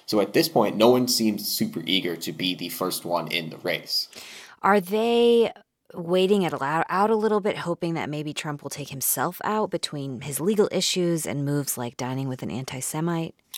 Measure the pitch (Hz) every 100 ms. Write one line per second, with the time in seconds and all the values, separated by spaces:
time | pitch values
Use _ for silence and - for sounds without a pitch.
0 | - 107 98 123 - - 104 90 113 127
1 | 123 - 110 101 - - 110 - - 95
2 | 90 82 - 80 92 85 87 - 90 87
3 | 87 87 80 85 80 - 87 78 - -
4 | - - - - - - - 208 175 214
5 | 233 233 240 233 226 - _ _ _ -
6 | 170 185 185 202 170 143 135 160 - 180
7 | 214 220 214 214 202 - 170 170 170 165
8 | 113 147 151 143 160 147 139 - 139 139
9 | - - 139 180 - 214 202 165 - 147
10 | 139 127 139 135 165 214 202 180 - 185
11 | 175 170 156 135 143 143 139 - 120 -
12 | 127 131 135 127 - 95 131 131 - 156
13 | 165 170 165 - _